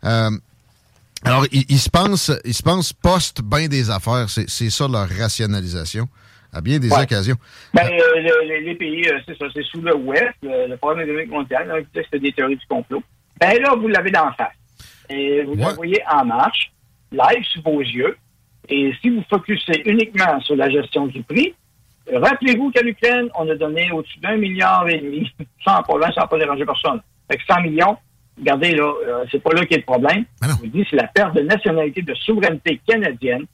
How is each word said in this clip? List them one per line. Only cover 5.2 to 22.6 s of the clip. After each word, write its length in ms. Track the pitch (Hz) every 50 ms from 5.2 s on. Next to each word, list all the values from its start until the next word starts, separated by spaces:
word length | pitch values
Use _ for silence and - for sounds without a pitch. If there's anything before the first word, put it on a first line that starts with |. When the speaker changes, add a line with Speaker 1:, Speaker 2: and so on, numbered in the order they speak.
| 113 113 - - 113 104 104 101 90 90 85 90 80 82 - 107 117 127 _ _ _ - _ _ _ _ -
Speaker 1:
à 80 | 80
bien 180 | 78 104 139 151
des 100 | 127 117
Speaker 2:
Ouais. 120 | 135 139 135
Speaker 1:
occasions. 320 | 131 120 101 95 107 127 117 _ - - - - - -
Speaker 2:
Ben, 120 | - 175
Speaker 1:
Euh, 40 | 170
Speaker 2:
euh, 300 | 170 170 165 165 165 165
le, 260 | 160 165 165 160 156 156 160 156
le, 60 | 156
les 100 | 170 170
pays, 320 | 170 170 156 151 165 170 165
euh, 100 | 151 139 127 -
c'est 100 | 143 -
ça, 80 | 147 143 -
c'est 100 | 147 147
sous 180 | - - 170
le 140 | 165 170 160
Ouest, 400 | 147 131 131 135 - - 120 240 _ -
le, 260 | 139 131 127 127 123
le 80 | 127 123
Forum 240 | - 143 156 170
économique 280 | 165 147 147 151 160 -
mondial, 380 | - 147 143 127 127 127 165 180
hein, 80 | 165 160
qui 60 | 156 - _
dit 60 | 170 160
que 40 | - -
c'est 60 | 143
des 120 | 135 139
théories 240 | 139 - 135 131 139 131
du 80 | - _
complot. 320 | - 127 120 _ - - - _ _ _ _ _ _ -
Ben 180 | 170 185 208 240
là, 140 | 262 277 269
vous 120 | 240 220 220
l'avez 240 | 208 190 175 190
d'en 200 | 196 185 156 139 120
face. 200 | - 120 104 - _ _ _ _ _ - - - - _ _
Et 340 | 139 139 139 139 143 143 147
vous 100 | 139 143
Speaker 1:
Ouais. 160 | - 123 175
Speaker 2:
le 60 | 202
voyez 260 | - 165 170 185 208 - -
en 120 | 156 143 135
marche, 460 | 120 113 123 143 196 - - - - _ _ _ _ _ _ _ _
live 320 | - 135 127 139 - - 233 -
sous 100 | - 175 156
vos 180 | 160 156 147
yeux. 340 | 139 117 - 123 131 165 220 _ _ _ _ _ _ _ _ _ _ -
Et 240 | 143 139 139 135 127 -
si 80 | - 240
vous 140 | 240 226 185 -
focussez 520 | - 202 - - 208 - - - 170 156 151
uniquement 540 | 220 208 226 220 220 202 196 190 175 151 135
sur 140 | 131 - 147
la 140 | 135 135 139
gestion 380 | 135 147 139 - - 151 143 139
du 160 | 131 131 123
prix, 300 | _ 147 190 285 381 - _ _ _ _ _ _ _ _ _ _ - 254
rappelez-vous 560 | 247 - 247 277 262 - 262 247 214